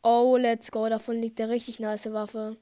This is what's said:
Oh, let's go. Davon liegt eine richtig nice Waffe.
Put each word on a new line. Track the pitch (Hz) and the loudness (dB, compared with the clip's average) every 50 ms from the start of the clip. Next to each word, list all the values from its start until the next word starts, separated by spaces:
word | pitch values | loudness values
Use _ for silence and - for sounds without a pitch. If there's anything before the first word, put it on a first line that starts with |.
Oh, | - 226 233 240 240 254 254 | 4 4 6 6 6 6 6
let's | 247 247 233 233 226 - - | 4 4 2 0 0 -4 -6
go. | - 220 220 220 | -4 -2 0 0
Davon | 226 220 - - 233 233 | 0 -2 -2 -4 -4 -2
liegt | 226 226 226 - | -4 -4 -4 -4
eine | 220 220 | -2 -2
richtig | 233 240 233 - 226 - | -2 -4 -4 -6 -8 -6
nice | 220 214 214 214 - 220 | -4 -4 -4 -4 -6 -6
Waffe. | 214 214 208 208 - 220 214 214 220 220 | -6 -4 -6 -4 -6 -8 -8 -8 -10 _